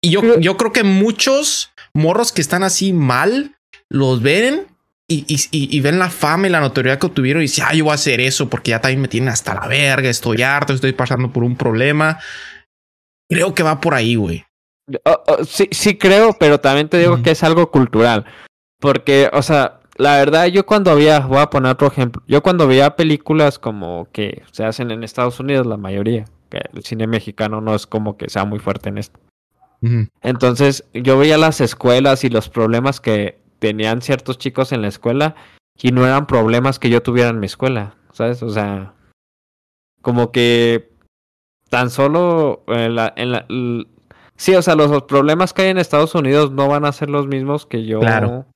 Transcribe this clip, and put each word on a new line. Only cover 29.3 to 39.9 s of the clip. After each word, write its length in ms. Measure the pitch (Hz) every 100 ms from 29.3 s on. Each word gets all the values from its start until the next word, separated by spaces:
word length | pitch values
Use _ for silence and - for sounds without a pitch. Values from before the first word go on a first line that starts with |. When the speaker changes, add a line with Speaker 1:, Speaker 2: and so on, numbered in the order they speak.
| _ _ _ _ _
Speaker 1:
Ujú. 240 | 117 117 110 _
Speaker 2:
Entonces, 600 | 117 131 127 120 139 135 -
yo 240 | - 127 135
veía 180 | 151 156
las 240 | 160 147
escuelas 640 | 120 - 123 123 139 135
y 60 | 127
los 200 | 117 -
problemas 520 | - 110 117 131 135
que 400 | - 107 101 - _ _
tenían 440 | 110 107 107 117
ciertos 360 | 123 131 - 127
chicos 320 | 131 123 131
en 120 | 127
la 60 | 104
escuela 460 | - - 131 151 156 - _ _ _
y 80 | 127
no 160 | 127 127
eran 220 | 135 143
problemas 500 | 127 110 120 131 131
que 120 | 123
yo 120 | 117
tuviera 280 | 120 123 120
en 100 | 113
mi 60 | 98
escuela, 500 | - 131 123 101 _ _
¿sabes? 280 | _ 117 123
O 60 | 117
sea, 440 | 107 101 98 98 _ _ _ _ _ _ _ _ _ _